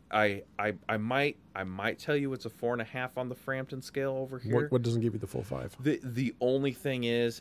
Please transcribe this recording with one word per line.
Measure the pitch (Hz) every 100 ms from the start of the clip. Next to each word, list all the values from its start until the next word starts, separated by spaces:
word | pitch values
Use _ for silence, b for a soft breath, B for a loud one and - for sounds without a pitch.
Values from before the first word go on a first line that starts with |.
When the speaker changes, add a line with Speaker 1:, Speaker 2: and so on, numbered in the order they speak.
| -
Speaker 1:
I, | 110 107 101 - -
I, | 104 95 -
I | 110
might, | 110 131 147 - -
I | 98
might | 95 95 107 -
tell | - 147
you | 139
it's | 127
a | 113
four | - 120
and | 120
a |
half | 110 127 127 -
on | 127
the |
Frampton | 123 - 131 131 135
scale | - 139 135
over | 131 131 127
here. | 120
Speaker 2:
What, | 120 147
what | 127
doesn't | 117 117
give | 117
you | 110
the | -
full | -
five? | 107 131 123 -
Speaker 1:
The, | 135 143
the | 127 117 131 -
only | 123 135 139
thing | 123 143 127
is, | 120 117 117 113